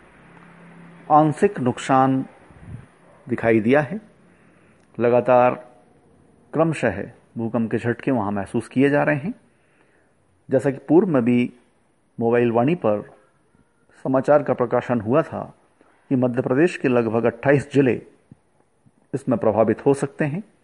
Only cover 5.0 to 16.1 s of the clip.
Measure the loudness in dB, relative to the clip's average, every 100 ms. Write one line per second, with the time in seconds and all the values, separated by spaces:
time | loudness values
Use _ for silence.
5 | 0 2 4 4 4 0 -10 -20 _ _
6 | _ _ _ _ _ -2 -2 0 -4 -4
7 | -10 -16 _ -10 -6 -4 -2 -4 -4 -4
8 | -4 -2 -4 -6 -6 -6 -4 0 0 2
9 | 0 -2 -6 -12 _ _ _ _ _ _
10 | _ _ _ _ -4 0 0 -4 2 4
11 | 4 2 2 0 -2 -8 _ _ _ _
12 | _ -4 0 2 2 2 0 0 -2 -2
13 | -6 -20 _ _ _ _ _ _ _ _
14 | -4 -2 2 2 2 -2 -2 -2 -2 -4
15 | 0 0 -2 -8 -12 -16 _ _ _ _
16 | _